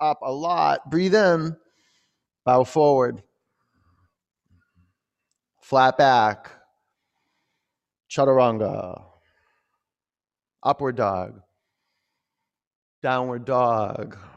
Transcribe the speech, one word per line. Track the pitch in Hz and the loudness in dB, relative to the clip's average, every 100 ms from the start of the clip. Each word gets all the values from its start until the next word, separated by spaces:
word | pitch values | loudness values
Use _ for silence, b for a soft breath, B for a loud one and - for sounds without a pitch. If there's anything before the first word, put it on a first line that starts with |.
up | 156 147 | -4 -4
a | 131 | -6
lot. | 135 165 175 147 139 135 | -6 -4 0 0 0 -2
Breathe | 160 185 214 | -2 2 4
in. | 190 165 160 160 _ _ _ _ _ _ _ _ - | 4 2 -2 -10 _ _ _ _ _ _ _ _ 0
Bow | 127 123 | 2 2
forward. | - 147 135 123 110 _ _ _ _ _ _ _ _ _ _ _ _ _ 87 _ 90 90 _ _ _ _ _ _ _ | 2 2 2 -2 -6 _ _ _ _ _ _ _ _ _ _ _ _ _ _ _ _ _ _ _ _ _ _ _ _
Flat | - 135 131 127 | -2 2 2 4
back. | 139 127 107 104 - - _ _ _ _ _ _ _ _ _ _ _ _ _ _ - | 4 4 2 -2 -12 -20 _ _ _ _ _ _ _ _ _ _ _ _ _ _ -10
Chaturanga. | - 139 131 123 110 101 101 92 90 90 _ _ _ _ _ _ _ _ _ _ _ _ _ _ _ 131 | 0 2 4 2 0 -4 -6 -10 -14 -20 _ _ _ _ _ _ _ _ _ _ _ _ _ _ _ -4
Upward | 143 135 123 | -2 -4 -2
dog. | 104 95 90 - _ _ _ _ _ _ _ _ _ _ _ _ _ _ _ _ | -2 -4 -8 -14 _ _ _ _ _ _ _ _ _ _ _ _ _ _ _ _
Downward | 135 127 127 123 120 | -4 -4 -4 -8 -4
dog. | 127 120 113 104 - - - B | 0 0 0 -4 -8 -12 -16 B